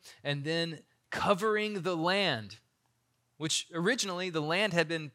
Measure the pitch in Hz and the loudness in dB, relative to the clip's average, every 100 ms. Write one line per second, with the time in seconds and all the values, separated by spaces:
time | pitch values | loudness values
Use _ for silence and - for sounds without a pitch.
0 | - - 143 143 147 165 165 151 - _ | -18 -8 -4 -4 -2 -2 -2 -6 -16 _
1 | _ - 185 190 220 214 214 202 170 170 | _ -2 2 2 2 0 0 -2 -2 0
2 | 170 196 185 117 101 - _ _ _ _ | 2 2 2 0 -4 -16 _ _ _ _
3 | _ _ _ - 156 - - 170 180 254 | _ _ _ -8 -2 -2 -2 0 0 0
4 | 196 175 185 160 151 180 214 170 160 165 | -2 -4 -2 -2 0 2 4 2 2 -2
5 | 151 | -6